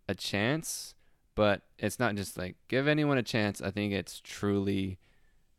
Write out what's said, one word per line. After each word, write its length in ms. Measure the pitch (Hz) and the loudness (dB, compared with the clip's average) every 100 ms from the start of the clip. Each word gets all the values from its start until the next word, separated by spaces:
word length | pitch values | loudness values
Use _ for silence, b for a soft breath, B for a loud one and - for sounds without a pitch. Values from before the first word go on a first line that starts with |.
| - | -6
a 60 | |
chance, 800 | 95 - 101 113 156 - - - - _ _ _ | -6 -2 0 2 0 -4 -8 -10 -18 _ _ _
but 300 | - 104 95 _ - | 2 4 2 _ -4
it's 180 | 104 - | -4 0
not 160 | 120 104 | 0 0
just, 220 | 95 - | -4 -6
like, 180 | 90 - - | -8 -8 -2
give 200 | 127 143 | 0 2
anyone 300 | 151 147 135 | 2 2 2
a 60 | |
chance. 380 | 113 117 104 - | 2 2 0 0
I 100 | 95 | -4
think 220 | 104 104 | -2 0
it's 280 | 98 - - | -2 -4 -12
truly 760 | - - 101 101 98 98 95 92 _ _ _ _ _ | -12 -2 0 2 2 0 -2 -6 _ _ _ _ _